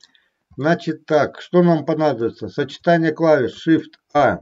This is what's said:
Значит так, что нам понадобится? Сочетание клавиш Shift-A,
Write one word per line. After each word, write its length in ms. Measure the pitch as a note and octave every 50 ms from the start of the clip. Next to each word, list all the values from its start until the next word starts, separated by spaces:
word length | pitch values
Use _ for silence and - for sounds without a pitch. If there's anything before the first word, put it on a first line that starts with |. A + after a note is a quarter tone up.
| _ _ _ _ _ _ _ _ _ _ -
Значит 500 | - C3+ D#3 E3+ E3 - E3 D#3 - _
так, 360 | - D#3 D3 B2+ - - -
что 200 | - - - F3+
нам 240 | F3 F3 E3 D#3 C3+
понадобится? 600 | D#3+ D#3+ D#3 D#3 D3+ B2+ A2+ A#2 A2 F#2+ - A2+ F#2
Сочетание 640 | - - C#3 C3 - - - E3+ E3+ E3 E3 D#3+
клавиш 560 | D#3 - E3 D#3+ D#3 C#3+ A#2+ G2+ - - - E3
Shift-A, 720 | D#3+ D3+ D#3 - _ _ _ _ - D3 C#3 A2+ F#2 F2